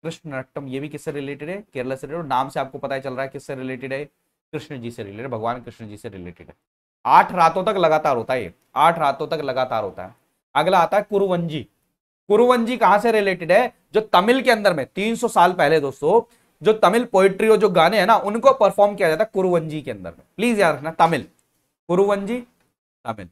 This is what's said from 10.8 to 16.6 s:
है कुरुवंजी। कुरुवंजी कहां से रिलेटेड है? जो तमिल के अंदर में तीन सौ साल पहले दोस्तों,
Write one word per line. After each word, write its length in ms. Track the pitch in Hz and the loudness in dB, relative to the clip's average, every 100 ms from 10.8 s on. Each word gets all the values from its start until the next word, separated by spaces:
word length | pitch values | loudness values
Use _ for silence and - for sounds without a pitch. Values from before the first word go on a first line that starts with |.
| 165 196 | 2 0
है 60 | |
कुरुवंजी। 640 | 208 202 196 175 170 151 110 _ _ _ _ _ _ | -2 -2 -2 -2 -4 -8 -12 _ _ _ _ _ _
कुरुवंजी 480 | 208 247 247 226 247 | 4 4 4 0 2
कहां 220 | 202 202 | 4 4
से 120 | 233 | 4
रिलेटेड 400 | 220 202 180 165 | 2 0 -2 2
है? 220 | 185 247 _ _ | 2 2 _ _
जो 80 | - | -4
तमिल 380 | 220 - 196 262 | 2 2 4 2
के 100 | 254 | 2
अंदर 220 | 226 202 | 2 2
में 120 | 165 123 | 0 -4
तीन 300 | - 208 226 | -4 -4 -2
सौ 120 | 240 | -2
साल 260 | - 175 | 4 2
पहले 260 | 185 147 160 | 4 2 2
दोस्तों, 420 | 139 135 147 214 233 _ _ _ | 0 -4 2 2 0 _ _ _